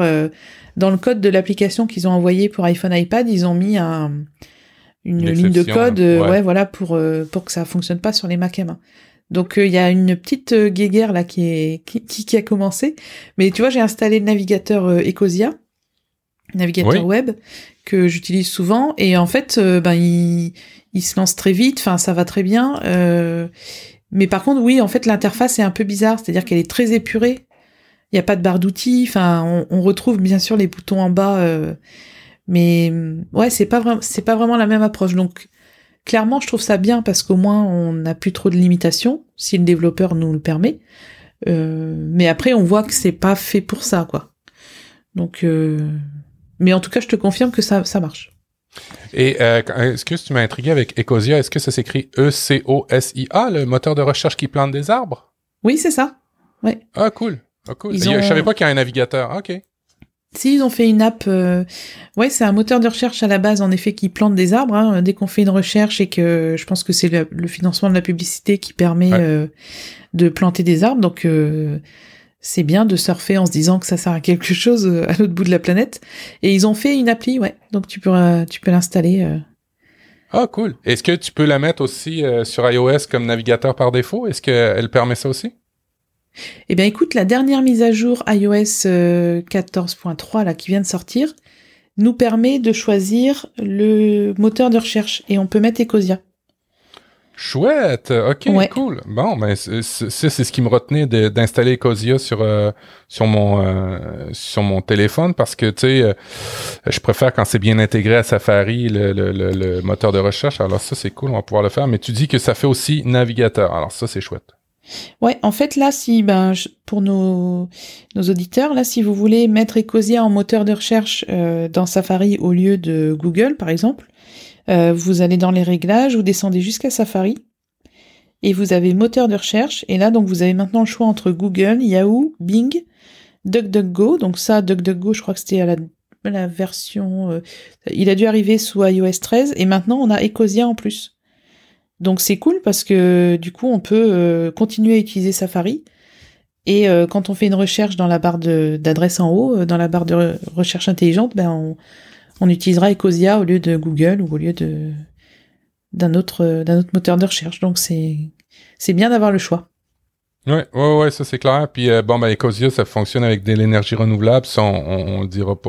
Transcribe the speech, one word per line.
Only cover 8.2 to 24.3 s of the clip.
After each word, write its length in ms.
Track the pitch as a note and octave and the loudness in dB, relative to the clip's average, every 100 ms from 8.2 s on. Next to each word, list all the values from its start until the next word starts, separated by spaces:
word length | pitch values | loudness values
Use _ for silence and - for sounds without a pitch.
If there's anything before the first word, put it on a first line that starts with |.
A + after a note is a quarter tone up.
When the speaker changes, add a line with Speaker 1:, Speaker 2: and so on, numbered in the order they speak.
| F3+ | -4
Speaker 1:
les 80 | F3 | -4
Mac 220 | F3+ F3+ | -4 -4
M 120 | F3 | -8
un. 80 | E3 _ _ _ _ - | -8 _ _ _ _ -6
Donc, 280 | F3 F3+ - | -4 -2 0
euh, 80 | G3 | 2
il 60 | |
y 60 | F3+ | 4
a 120 | F3+ | 4
une 260 | F#3 F#3 F3 | 4 2 0
petite, 360 | - C4+ - | -2 -6 0
euh, 160 | A3+ G#3+ | 2 2
guéguerre 440 | F#3 G#3 G#3 A3 | 2 0 2 2
là 120 | F3+ | 0
qui 200 | F3 - | -2 -2
est, 400 | E3+ D#3+ D#3 D#3+ - | -2 0 -2 -6 -8
qui, 180 | A3+ | -12
qui, 200 | - - | -10 -14
qui 120 | G#3 A3+ | -2 -2
a 60 | |
commencé. 520 | G#3+ G3+ G3 - C#4+ D#4 - - - - | 0 -2 -2 -2 -4 -6 -16 -20 -10 0
Mais 120 | F#3+ | 0
tu 120 | F#3 | 2
vois, 80 | B3+ | 0
j'ai 100 | B3 | 2
installé 380 | A3 A3 A3 G#3+ | 0 0 0 2
le 60 | G3+ | 2
navigateur, 600 | G#3 F#3+ G3 - G#3 F3+ | 0 0 -2 0 0 2
euh, 140 | F3 | 2
Ecosia, 540 | - F3+ G3 F3 A#3 D#4+ _ _ _ _ _ _ _ _ _ | 0 0 0 0 -2 -4 _ _ _ _ _ _ _ _ _
navigateur 380 | F3+ F3 F3 F#3 | -4 -2 0 0
Speaker 2:
Oui. 80 | G3 | 0
Speaker 1:
web, 300 | F3 G#3+ B3+ G#3+ - - - _ | 0 -2 -2 -8 -14 -20 -20 _
que 240 | - F#3+ F3+ | -6 0 0
j'utilise 400 | E3+ - F#3 F#3 | -2 -4 -4 -4
souvent. 440 | - F3 A3+ C4+ D4+ | -4 -2 0 0 0
Et 180 | F#3+ F3+ | 0 2
en 100 | F3 | 2
fait, 300 | C4 C4+ A#3+ | 0 -2 0
euh, 240 | F#3+ F3+ | 2 2
ben, 140 | F3 | 2
il, 580 | E3+ F3 F3 E3+ E3+ E3+ - - - _ | 2 2 2 0 0 -4 -8 -20 -20 _
il 80 | F#3 | -8
se 160 | F3+ - | -4 -2
lance 180 | F#3 - | -2 0
très 160 | G3 | 0
vite. 260 | F#3 B3+ C#4 | 2 2 0
Enfin, 180 | G#3 F3+ | -2 0
ça 160 | - | 0
va 120 | F3 | -2
très 180 | F3 - | -2 -2
bien. 380 | F#3 A3+ C4 C#4+ | 0 2 0 -2
Euh, 640 | - F3+ F3 E3+ E3+ E3+ E3+ - - - - - - | -2 0 2 2 0 -4 -8 -12 -20 -20 -20 -20 -6
mais 160 | F#3 | 0
par 160 | F#3+ | 0